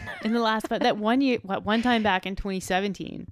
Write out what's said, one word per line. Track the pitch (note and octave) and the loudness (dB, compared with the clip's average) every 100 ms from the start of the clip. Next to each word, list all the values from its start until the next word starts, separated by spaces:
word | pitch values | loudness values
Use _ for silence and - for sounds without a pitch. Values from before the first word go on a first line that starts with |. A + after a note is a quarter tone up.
| - - | -10 -6
In | G#3+ | -2
the | A#3 | 0
last, | A3+ A3 - | 0 0 -2
but | A3+ | 0
that | B3+ G#3 | 0 2
one | G#3+ B3+ | 2 4
year, | C4+ A#3+ | 4 2
what, | F#3 G3 | -2 -4
one | F#3 A3 | 0 2
time | B3 A#3 | 4 4
back | G#3+ F#3 F#3+ | 4 2 -2
in | F#3+ | -6
twenty | G3+ F#3+ | -4 -4
seventeen, | - F#3 G#3 F3 - - - | 0 0 0 -4 -8 -10 -14